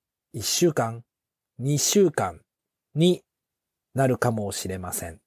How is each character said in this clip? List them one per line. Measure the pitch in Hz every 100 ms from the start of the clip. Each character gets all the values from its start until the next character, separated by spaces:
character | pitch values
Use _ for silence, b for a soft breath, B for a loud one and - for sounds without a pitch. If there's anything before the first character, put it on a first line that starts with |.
| _ _ _
一 | -
週 | 98 - 175
間、 | 147 113 113 - _ _ _ _ -
二 | 135 147
週 | - 208 180
間 | - 95 80 _ _ _ _ _ 147
に | 175 175 - _ _ _ _ _ _
な | 123 131
る | 120
か | 123
も | 110 101
し | - 95
れ | 95
ま | 90
せ | - 85
ん。 | 80